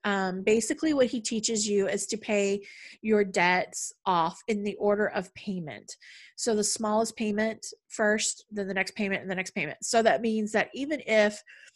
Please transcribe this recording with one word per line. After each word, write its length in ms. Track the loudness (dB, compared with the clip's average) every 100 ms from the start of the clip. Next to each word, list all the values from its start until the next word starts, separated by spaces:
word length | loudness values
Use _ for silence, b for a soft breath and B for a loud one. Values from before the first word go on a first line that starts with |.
um, 400 | -2 0 0 0
basically 500 | 2 2 2 0 0
what 140 | 2 2
he 140 | 0
teaches 440 | -4 -2 -2 -2 2
you 220 | 2 2
is 180 | -2 -4
to 100 | -6
pay 480 | 0 0 2 -2 -6 B B B
your 220 | 2 2
debts 720 | 2 4 4 4 0 -6 -10 -4 0
off 360 | 2 2 -2 -4
in 140 | -2
the 120 | -4 0
order 320 | 0 2 0
of 260 | -2 -6 -10
payment. 600 | -8 -8 -8 -12 -16 -20 B B B -6
So 180 | 0
the 120 | 0 0
smallest 500 | -2 0 0 0 -2
payment 500 | -2 0 -2 -4 -12 -18 _
first, 560 | 0 2 2 0 -4 -8
then 160 | -6 -4
the 60 |
next 200 | -2 -2 -2
payment, 260 | -2 -2
and 100 | -4
the 40 | -6
next 160 | -4
payment. 260 | -6 -6 -6
So 180 | 0 4
that 200 | 4 4
means 300 | 0 -2 0
that 180 | -2 -2
even 280 | -4 -6 -6 2
if 340 | 4 4 0 B B B